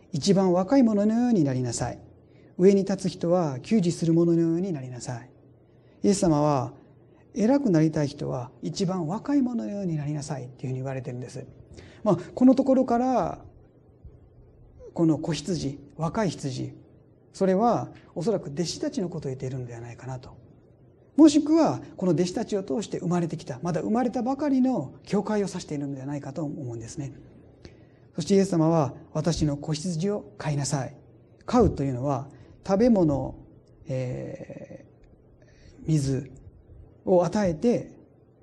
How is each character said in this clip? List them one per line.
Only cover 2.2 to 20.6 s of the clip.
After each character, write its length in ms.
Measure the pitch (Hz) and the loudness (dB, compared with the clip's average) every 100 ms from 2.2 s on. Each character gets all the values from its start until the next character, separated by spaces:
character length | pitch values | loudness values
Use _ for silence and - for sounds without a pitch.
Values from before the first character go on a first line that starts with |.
| _ - - - | _ -20 -12 4
上 160 | 185 | 6
に 60 | 202 | 6
立 280 | 190 190 185 | 2 -2 -4
つ 0 | |
人 220 | - 170 | -2 0
は 300 | 180 160 127 | 2 0 -4
給 200 | - 226 | 0 2
仕 120 | 175 | 2
す 120 | 160 | 0
る 80 | 165 | 2
者 220 | 165 170 | 4 4
の 60 | 170 | 4
よ 140 | 165 | 2
う 60 | 165 | 0
に 120 | 196 | -4
な 80 | 151 | -6
り 80 | 127 | -8
な 120 | 123 | -12
さ 220 | 127 120 | -10 -10
い。」 80 | - - - - _ _ _ - | -12 -20 -20 -20 _ _ _ -4
イ 60 | 202 | 0
エ 60 | |
ス 40 | 196 | 2
様 240 | 180 147 | 4 4
は、 300 | 151 139 123 - - - - - _ | 4 2 -2 -10 -20 -20 -20 -20 _
偉 280 | - 214 285 | -2 2 2
く 100 | 277 | 4
な 100 | 160 | 4
り 120 | 160 | 4
た 100 | 156 | 2
い 60 | 143 | -4
人 200 | - 143 | -4 -6
は 220 | 143 120 - | -6 -8 -10
一 260 | 170 156 180 | -10 -4 -4
番 200 | 185 156 | -2 -4
若 300 | 214 - 285 | -6 0 0
い 60 | |
者 220 | 247 233 | 0 -2
の 60 | 214 | -6
よ 120 | 202 | -6
う 20 | 190 | -4
に 100 | 156 | -4
な 80 | |
り 80 | 143 | -4
な 80 | 151 | -6
さ 200 | 139 139 | -6 -8
い 60 | 123 | -10
っ 20 | |
て 160 | - | -10
い 20 | 127 | -8
う 20 | |
ふ 20 | |
う 20 | |
に 60 | 127 | -6
言 60 | |
わ 100 | 131 | -6
れ 60 | 131 | -8
て 120 | 123 | -8
る 60 | 123 | -10
ん 20 | |
で 100 | 123 | -12
す。 160 | - - - - - - - | -14 -16 -20 -20 -20 -20 -4
ま 120 | 208 | 0
あ、 40 | 170 - | 0 0
こ 100 | - | 4
の 120 | 254 269 | 6 6
と 80 | |
こ 100 | 254 | 4
ろ 100 | 262 | 4
か 140 | 254 240 | 4 2
ら、 460 | 254 247 165 - - - - _ _ - - - - - - - - - 494 | 2 0 -2 -6 -16 -20 -20 _ _ -20 -20 -20 -20 -20 -20 -20 -20 -20 -10
こ 120 | - 165 | 2 2
の 100 | 147 | 2
子 160 | - | 0
羊、 460 | 151 - 160 143 - - - | -4 -4 -4 -4 -8 -14 -6
若 280 | 160 226 | -4 0
い 60 | 202 | -2
羊、 420 | - 139 127 127 - - - _ _ _ | -2 -6 -6 -8 -12 -20 -20 _ _ _
そ 140 | - 190 | -2 2
れ 80 | |
は 380 | 185 233 165 - - - - | 4 2 2 -2 -12 -14 -6
お 80 | |
そ 80 | 170 | -2
ら 80 | 190 | -2
く 100 | 147 | -4
弟 140 | 143 | -6
子 160 | 165 - | -4 -4
た 100 | 302 | -6
ち 100 | 254 | -4
の 80 | 180 | -6
こ 120 | 165 | -6
と 80 | 143 | -8
を 20 | |
言 60 | 131 | -6
っ 20 | |
て 80 | 131 | -8
い 40 | |
る 100 | 135 | -8
の 60 | 123 | -10
で 80 | |
は 60 | 117 | -14
な 120 | 117 | -16
い 40 | 117 | -14
か 120 | 123 | -12
な 100 | 131 | -12
と。 120 | - - - - | -12 -20 -20 -20